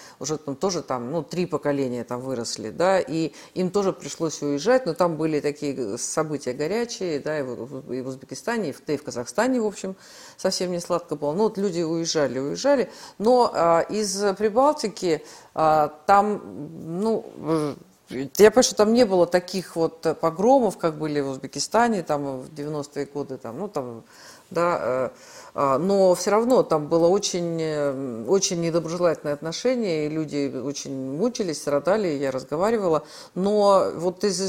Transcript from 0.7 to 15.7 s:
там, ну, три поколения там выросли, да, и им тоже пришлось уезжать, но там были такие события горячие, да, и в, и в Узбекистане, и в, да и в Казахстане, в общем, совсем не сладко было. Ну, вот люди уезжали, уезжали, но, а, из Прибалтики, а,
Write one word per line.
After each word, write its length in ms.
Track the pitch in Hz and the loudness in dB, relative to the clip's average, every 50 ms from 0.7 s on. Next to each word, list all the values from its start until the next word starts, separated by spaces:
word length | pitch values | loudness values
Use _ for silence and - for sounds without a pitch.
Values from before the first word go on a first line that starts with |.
| 175 160 | -2 -4
там, 300 | 135 - 135 123 120 123 | -4 -4 -4 -4 -4 -4
ну, 100 | 156 170 143 | -4 -6 -6
три 220 | - - 175 180 | -4 -4 -4 -2
поколения 580 | - 151 143 - 147 143 139 135 123 123 120 117 | -2 -4 -2 -2 0 0 0 -2 -2 -4 -6 -6
там 180 | - 123 123 | -6 -8 -6
выросли, 500 | 127 135 131 117 117 - - 113 107 110 | -6 -6 -6 -6 -6 -6 -8 -8 -8 -8
да, 280 | - - 165 190 190 185 | -2 0 2 2 2 2
и 340 | - - 170 160 160 143 - - - - - | 0 -2 -2 -4 -4 -4 -6 -12 -18 -8 -4
им 160 | 175 185 180 | -4 -2 0
тоже 240 | 180 202 196 185 160 | 0 0 0 0 -2
пришлось 480 | - - 147 - - 165 156 - - | -4 -8 -12 -8 -6 -6 -6 -4 -4
уезжать, 440 | 147 143 143 139 151 220 254 262 254 | -4 -2 -2 0 2 2 2 2 2
но 80 | 175 151 | -2 0
там 240 | - 180 175 160 | 0 0 0 0
были 220 | 151 160 160 156 143 | 0 -2 0 0 0
такие 580 | 135 147 143 - 160 143 131 135 123 98 104 120 | -2 -2 -4 -4 -4 -4 -4 -4 -4 -4 -4 -6
события 540 | - - - 165 156 156 151 139 - 151 123 | -6 -4 -2 -2 -2 -2 -4 -4 -4 -6 -4
горячие, 640 | 147 151 160 202 233 240 233 - - 190 175 151 139 | -4 -4 -2 -2 -4 -4 -6 -6 -6 -4 -4 -4 -4
да, 200 | - 151 156 151 | -4 -4 -4 -4
и 40 | 135 | -4
в, 500 | 127 120 - 113 135 139 131 139 - 120 | -6 -8 -8 -10 -10 -12 -12 -10 -8 -8
и 80 | 131 | -6
в 60 | 123 | -6
Узбекистане, 640 | 131 131 131 - - 180 - - 220 240 233 196 143 | -8 -10 -12 -12 -14 -14 -8 -6 -4 -4 -2 -4 -4
и 20 | |
в, 120 | 120 - - | -6 -8 -4
да 80 | - 147 | -4 -4
и 40 | |
в 60 | 139 - | -4 -4
Казахстане, 580 | - - 143 123 - - - 226 262 262 247 | -8 -8 -8 -8 -4 -2 0 0 2 0 0
в 40 | 214 | -2
общем, 300 | 208 190 - - 190 190 - - - - - - - - | -2 -4 -6 -10 -10 -10 -12 -18 -20 -20 -20 -20 -20 -8
совсем 340 | - - 190 185 - 185 180 | -4 -2 -2 0 0 -2 -2
не 80 | 180 175 | -4 -4
сладко 360 | 175 - 180 165 170 - 156 | -2 -2 -2 -2 -2 -4 -6
было. 180 | 147 151 147 151 | -4 -2 -2 0
Ну, 100 | 190 220 | 2 0
вот 140 | 208 214 | 0 0
люди 240 | 196 196 202 165 170 | 0 -2 -2 0 -2
уезжали, 580 | 170 156 170 165 170 165 - 160 143 127 120 131 | -2 0 -2 -2 -2 0 0 2 2 2 0 -2
уезжали, 500 | 135 143 170 175 - 269 285 254 196 - - - - - - - | -4 -4 -4 0 2 2 4 4 2 -2 -6 -14 -20 -16 -8 0
но, 320 | 196 226 254 247 233 - - | 4 4 6 6 6 4 4
а, 280 | - 165 170 170 170 | 4 4 6 6 4
из 380 | - - 196 214 214 196 185 196 208 202 190 | 2 0 -2 -2 -2 -2 -2 0 0 0 0
Прибалтики, 880 | 185 208 220 196 247 269 294 302 302 - 202 165 - - 175 156 151 - - - - - - - | 0 0 2 4 4 4 4 2 0 -4 -6 -4 -2 0 0 0 0 -2 -10 -20 -20 -20 -8 -2
а, 400 | 156 156 156 | 2 4 4